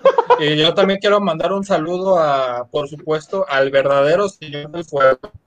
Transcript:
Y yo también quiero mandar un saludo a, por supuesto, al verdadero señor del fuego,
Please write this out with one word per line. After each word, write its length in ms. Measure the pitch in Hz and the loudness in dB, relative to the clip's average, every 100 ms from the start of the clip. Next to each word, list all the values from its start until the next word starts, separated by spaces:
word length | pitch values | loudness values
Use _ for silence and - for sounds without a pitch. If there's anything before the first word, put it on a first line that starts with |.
| 539 466 - - | 2 2 2 2
Y 180 | 151 151 | 2 2
yo 160 | 160 | 2
también 240 | 165 190 196 | 2 0 2
quiero 200 | 208 208 | 2 2
mandar 320 | 190 160 170 | 0 -2 -2
un 120 | 196 | -4
saludo 540 | 196 175 156 180 190 180 | -2 -2 -2 -4 0 2
a, 480 | 151 139 131 123 123 | 2 0 -2 -4 -6
por 200 | 147 143 | -6 -6
supuesto, 580 | 151 156 156 - - 190 | -10 -6 -6 -4 -6 -2
al 220 | 135 135 | 0 2
verdadero 580 | 139 135 139 143 180 202 | 2 2 2 2 2 -2
señor 420 | - 151 143 151 | -6 -14 -12 -12
del 140 | 170 | -12
fuego, 340 | 165 143 135 131 - - | -8 0 2 0 -6 -20